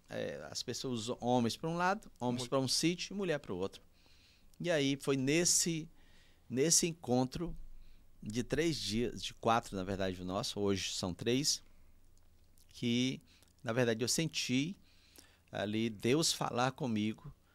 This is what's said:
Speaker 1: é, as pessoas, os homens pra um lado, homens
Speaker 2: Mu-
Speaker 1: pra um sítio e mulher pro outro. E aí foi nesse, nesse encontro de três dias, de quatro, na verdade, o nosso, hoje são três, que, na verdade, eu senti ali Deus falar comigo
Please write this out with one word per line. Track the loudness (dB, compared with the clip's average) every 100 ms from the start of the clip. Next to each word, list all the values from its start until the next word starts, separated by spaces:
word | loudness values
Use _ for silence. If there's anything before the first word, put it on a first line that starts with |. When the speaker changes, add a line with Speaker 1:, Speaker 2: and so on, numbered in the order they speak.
| -10
Speaker 1:
é, | -6 -6 -6 -8
as | -8
pessoas, | -6 -6 -4 -4 -4
os | -2
homens | 2 4 2 0
pra | -4
um | 0
lado, | 0 0 -6 -6
homens | -4 -2
Speaker 2:
Mu- | 0
Speaker 1:
pra | 0
um | 2
sítio | 2 2 0 -6
e | -4
mulher | -2 -4
pro | -4 -4
outro. | -4 -6 -20 -20 -20 -20 -20 -20 -20 -6
E | 0
aí | 2 2 2
foi | 0 2
nesse, | 4 4 6 4 2 0 -6 -16 -20 -20 -20 -20 -4
nesse | 2 6 6 4
encontro | -2 0 2 2 -2 -6 -8 -12 -14 -16 -20 -20 -14
de | -8 -4
três | -2 0 0 0
dias, | -2 0 -2 -4
de | -10
quatro, | -2 2 2 0 -6
na |
verdade, | -4 -2 -2 -4
o | -4
nosso, | -4 -4 0
hoje | 0 2 0
são | -2 -4
três, | -2 0 0 2 -2 -4 -20 -20 -20 -20 -20 -20 -20 -20 -20 -20
que, | -4 2 2 2 -2 -10 -20 -20 _
na | -4
verdade, | 2 2 2
eu | 0
senti | 0 0 -2 0 0 0 -6 -16 -20 -20 -20 -20 _ -10
ali | -4 -2 0 -2
Deus | 0 2 4 2
falar | 0 -2 0 0
comigo | 0 -2 0 0 -2 -12 -18 _